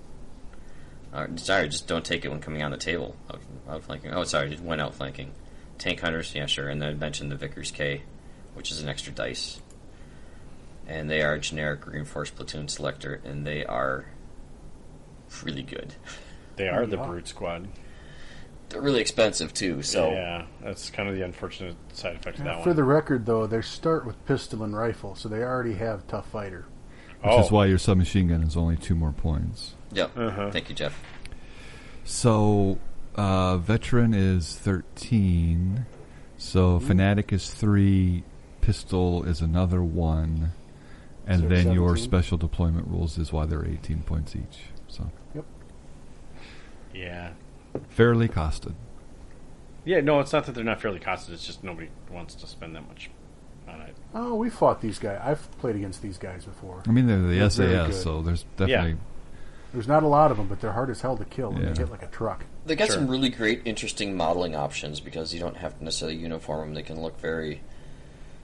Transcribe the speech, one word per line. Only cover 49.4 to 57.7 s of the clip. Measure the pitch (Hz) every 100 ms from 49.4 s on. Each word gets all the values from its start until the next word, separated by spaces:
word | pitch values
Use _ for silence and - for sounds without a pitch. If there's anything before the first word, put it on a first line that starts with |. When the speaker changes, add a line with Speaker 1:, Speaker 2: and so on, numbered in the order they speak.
| - - - -
Speaker 2:
Yeah, | 156 180
no, | 156 147
it's | 139
not | 151 143
that | 120
they're |
not | 113 107
fairly | 113 90
costed. | - 90 -
It's | 85 -
just | -
nobody | 95 82 80 - -
wants | 87 82 -
to | 80
spend | - 82 80
that | 55
much | - - - - - - - -
on | -
it. | - - -
Speaker 3:
Oh, | 214 240 220
we | 233
fought | - 143 113
these | 113 98
guys. | 110 101
I've | 90 151 - -
played | 127 104
against | 98 92
these | 104 90
guys | 98 90 98
before. | - 95 92 113
Speaker 4:
I |
mean, | 117 123
they're | 98
the | 90
Speaker 3:
They're | 90
very | 101
Speaker 4:
S | -
A | 92